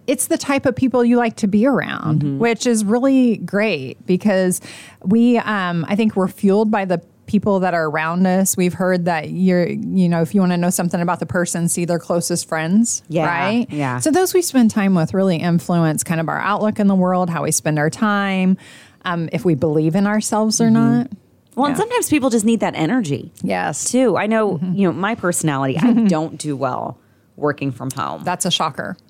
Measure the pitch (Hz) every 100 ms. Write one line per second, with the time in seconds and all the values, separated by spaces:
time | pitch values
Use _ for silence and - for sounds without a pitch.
0 | - 285 - 330 - 277 269 247 262 247
1 | 240 240 233 - 202 208 262 220 - -
2 | - 151 143 139 233 226 247 220 202 233
3 | 269 269 247 214 170 202 220 156 131 -
4 | - 185 214 190 185 175 - - - -
5 | - 226 240 233 - 208 180 170 - 196
6 | 226 208 185 - 196 196 220 214 190 170
7 | - _ - 208 220 196 185 170 156 156
8 | 160 175 185 185 190 - 180 160 185 180
9 | 175 160 151 160 185 180 170 139 170 190
10 | 175 170 165 202 180 175 175 180 175 180
11 | 170 165 165 185 175 170 170 180 170 170
12 | - 175 170 175 - 160 160 202 233 -
13 | - 160 156 175 185 233 - 147 135 123
14 | 311 302 370 370 339 262 226 214 196 185
15 | 160 185 190 165 175 170 - 170 160 151
16 | - 165 156 147 - 202 214 214 202 190
17 | 180 180 175 165 147 - 160 151 151 -
18 | 214 202 196 190 185 190 - - - _
19 | 180 170 165 160 180 151 165 151 160 180
20 | 202 214 - 214 220 214 226 226 226 240
21 | 240 - _ _ _ - 285 254 440 494
22 | - 302 254 226 208 226 190 139 156 254
23 | 170 143 - - - 92 175 151 - 254
24 | 262 - 208 226 214 175 180 185 190 160
25 | 196 233 180 175 160 135 135 135 240 220
26 | 214 160 160 143 151 135 131 123 - -
27 | _ _ _ - 147 143 139 127 131 -
28 | 69 76 175 180 180 - 160 - - 185
29 | -